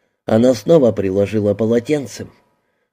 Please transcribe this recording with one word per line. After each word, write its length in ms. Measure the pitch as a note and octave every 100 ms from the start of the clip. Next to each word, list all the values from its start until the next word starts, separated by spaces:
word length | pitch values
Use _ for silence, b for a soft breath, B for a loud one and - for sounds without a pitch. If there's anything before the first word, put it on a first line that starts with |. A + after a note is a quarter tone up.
| _ _ -
Она 260 | A2 B2
снова 380 | B2 - E3+ B2
приложила 640 | G2+ F#2+ F#2+ G2+ G#2+ G2+ G2+
полотенцем. 760 | A2 A#2 A#2 D3+ A#2+ - G#2 _ _ _ _ _ _